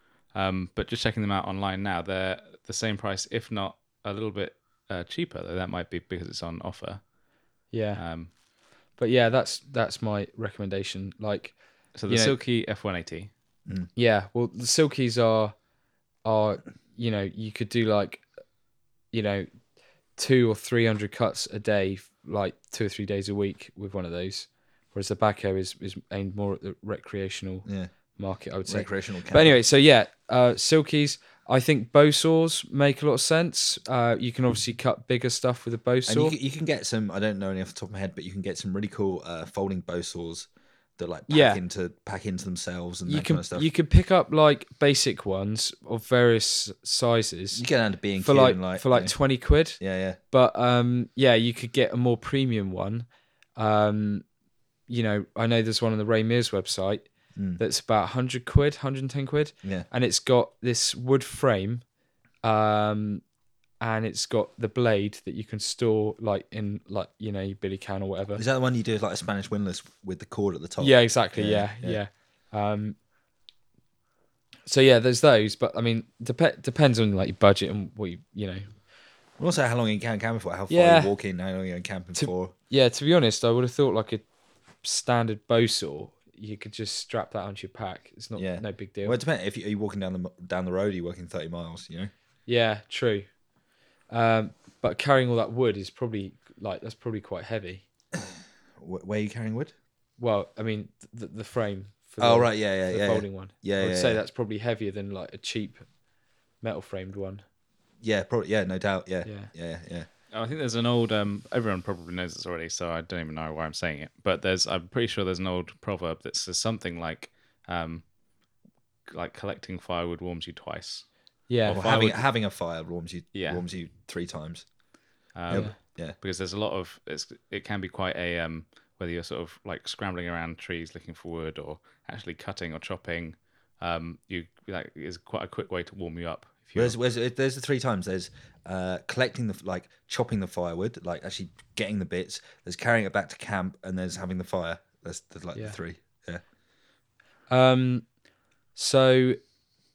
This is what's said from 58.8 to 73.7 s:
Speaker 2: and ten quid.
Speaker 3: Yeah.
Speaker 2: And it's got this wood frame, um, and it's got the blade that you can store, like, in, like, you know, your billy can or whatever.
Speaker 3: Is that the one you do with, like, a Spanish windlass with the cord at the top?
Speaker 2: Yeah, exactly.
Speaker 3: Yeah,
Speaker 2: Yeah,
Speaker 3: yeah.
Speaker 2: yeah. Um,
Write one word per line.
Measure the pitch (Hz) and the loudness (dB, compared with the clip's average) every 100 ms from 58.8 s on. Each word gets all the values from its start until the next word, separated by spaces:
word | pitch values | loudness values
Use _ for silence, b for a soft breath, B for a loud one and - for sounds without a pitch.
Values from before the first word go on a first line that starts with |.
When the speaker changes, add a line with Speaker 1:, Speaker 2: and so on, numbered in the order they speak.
| 135 135 | -6 -4
Speaker 2:
and | 135 | -6
ten | 143 135 | -6 -2
quid. | 147 147 - | -2 -2 -6
Speaker 3:
Yeah. | 98 92 - | -6 -6 -4
Speaker 2:
And | 123 | 0
it's | 120 - | 2 2
got | - 123 - _ | 4 4 4 _
this | 120 117 - | -2 0 -2
wood | - 123 135 | -2 2 2
frame, | - - 135 101 98 120 - _ _ _ _ _ | 0 0 2 2 0 -6 -10 _ _ _ _ _
um, | 113 107 107 107 107 107 104 101 - _ _ _ _ - | 2 4 4 4 2 0 -4 -6 -10 _ _ _ _ -6
and | 117 110 110 | -4 -2 -2
it's | - | -4
got | - 110 - - | -2 0 -2 -4
the | 110 | -4
blade | 127 120 101 104 - 98 | 0 2 2 0 -6 -10
that | |
you | 76 | -10
can | 107 107 | -8 -6
store, | - - 117 107 107 - | -6 0 2 2 0 -2
like, | 110 98 - | -2 -2 -4
in, | 107 104 104 - | -6 -6 -6 -6
like, | 98 - - | -6 -6 -8
you | 110 | -6
know, | 101 | -4
your | 98 95 | -6 -6
billy | 98 98 | -6 -6
can | - 98 | -6 -6
or | 95 | -4
whatever. | 92 98 101 | -6 -4 -2
Speaker 3:
Is | 113 | 0
that | |
the | 131 | 2
one | 127 | 2
you | 123 | 0
do | 113 | 0
with, | 107 | 0
like, | 101 | -2
a | - | -4
Spanish | - 98 - | -4 -4 -4
windlass | 104 98 90 - _ | -4 -4 -6 -12 _
with | 95 90 | -10 -10
the | |
cord | - - 101 | -8 -2 -2
at | 78 | -2
the | 85 | -8
top? | - 139 | 0 6
Speaker 2:
Yeah, | 127 | 8
exactly. | 117 127 101 - | 8 4 0 0
Speaker 3:
Yeah, | 104 104 101 113 | 2 2 0 -4
Speaker 2:
Yeah, | 120 | -6
Speaker 3:
yeah. | 107 101 _ _ _ _ | -4 -6 _ _ _ _
Speaker 2:
yeah. | 107 104 | -2 -2
Um, | 104 107 - _ _ _ _ _ - _ | -2 -4 -8 _ _ _ _ _ -20 _